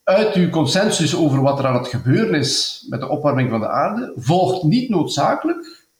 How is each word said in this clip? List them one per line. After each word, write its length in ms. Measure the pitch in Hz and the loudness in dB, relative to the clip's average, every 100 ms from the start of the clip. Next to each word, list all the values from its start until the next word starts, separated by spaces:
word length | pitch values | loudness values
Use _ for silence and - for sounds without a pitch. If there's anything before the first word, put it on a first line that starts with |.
uit 300 | - 190 214 | 0 2 2
uw 160 | 190 175 | 2 2
consensus 640 | 165 143 185 220 - 147 175 | 2 0 2 0 0 0 2
over 260 | 156 135 | 2 2
wat 160 | 135 139 | 2 2
er 80 | 131 | 0
aan 120 | 123 | -2
het 100 | - | -2
gebeuren 460 | - 127 175 220 | -4 0 2 2
is 500 | 151 123 - - - - | 0 0 -2 -4 -8 -10
met 120 | 117 | -8
de 80 | 131 | -6
opwarming 420 | 147 147 131 123 | -2 0 0 0
van 100 | 113 | 0
de 80 | 101 | -2
aarde, 440 | 123 170 214 254 - | 0 -2 -4 -8 -6
volgt 460 | - 175 185 180 | 0 2 2 0
niet 260 | 151 233 254 | 2 2 2
noodzakelijk 1000 | 185 131 - 151 285 311 339 349 - _ _ | 0 0 0 0 0 -2 -4 -8 -20 _ _